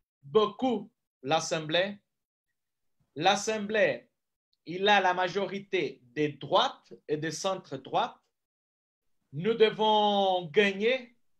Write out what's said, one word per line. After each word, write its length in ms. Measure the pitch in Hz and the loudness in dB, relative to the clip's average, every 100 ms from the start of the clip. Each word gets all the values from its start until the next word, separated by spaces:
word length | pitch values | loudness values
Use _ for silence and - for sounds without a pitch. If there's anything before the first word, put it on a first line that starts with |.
| _ _ | _ _
beaucoup 680 | 139 214 202 - 254 214 - _ _ _ | -2 2 2 0 -2 -2 -6 _ _ _
l'Assemblée. 760 | 131 160 160 165 156 170 202 202 _ _ _ _ _ _ _ _ _ _ _ 135 | -2 -2 -2 -6 -2 -2 -2 -6 _ _ _ _ _ _ _ _ _ _ _ -2
L'Assemblée 960 | 185 202 220 220 202 220 170 120 - _ _ _ _ _ - | 0 2 -2 -4 -2 2 2 0 -10 _ _ _ _ _ -12
il 220 | 180 202 | -2 2
a 140 | 202 | 4
la 120 | 185 | 4
majorité 880 | 180 185 196 175 196 - 185 139 - | 0 -2 -2 -6 -8 -4 -4 -4 -6
des 260 | _ 151 151 | _ -4 -4
droites 640 | 147 120 185 262 - - - - | -4 0 2 2 -4 -20 -16 -6
et 100 | 151 | -6
des 140 | 160 | -6
centres-droites. 840 | 156 190 190 - 135 - 170 - - _ _ _ _ _ _ _ _ _ _ _ | -6 -6 -6 -8 -14 -6 -4 -4 -6 _ _ _ _ _ _ _ _ _ _ _
Nous 200 | 139 202 | -6 -2
devons 920 | 226 214 165 214 214 208 202 196 180 170 | 4 4 4 2 4 4 2 2 0 0
gagner 680 | 208 202 190 220 262 - _ _ | 2 2 2 0 -2 -6 _ _